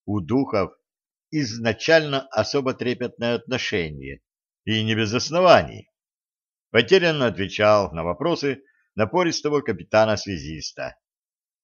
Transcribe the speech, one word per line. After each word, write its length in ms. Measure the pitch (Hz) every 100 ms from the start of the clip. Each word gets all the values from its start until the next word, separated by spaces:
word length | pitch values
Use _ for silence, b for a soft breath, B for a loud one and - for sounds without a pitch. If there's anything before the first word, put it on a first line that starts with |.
| -
у 140 | 104
духов 520 | 82 127 131 104 90 - _ _ _ _ _
изначально 960 | 156 120 117 113 107 - 165 151 135 131
особо 440 | 107 107 143 131
трепетное 640 | 120 123 120 120 - 117
отношение, 880 | 117 - 127 - 104 80 71 67 67 _ _ _ _
и 180 | 98 110
не 120 | 110
без 180 | 110 107
оснований. 800 | 120 - 165 180 123 78 - - _ _ _ _ _ _ _ _
Потерянно 560 | 113 - 190 175 151 123
отвечал 640 | 85 95 - 107 107 92
на 120 | 82
вопросы 580 | 85 87 165 165 143 131 b b b
напористого 680 | - 208 180 170 - 151 147
капитана-связиста. 1400 | 123 90 - 107 110 104 101 90 73 78 - - 65 - _ _ _ _ _ _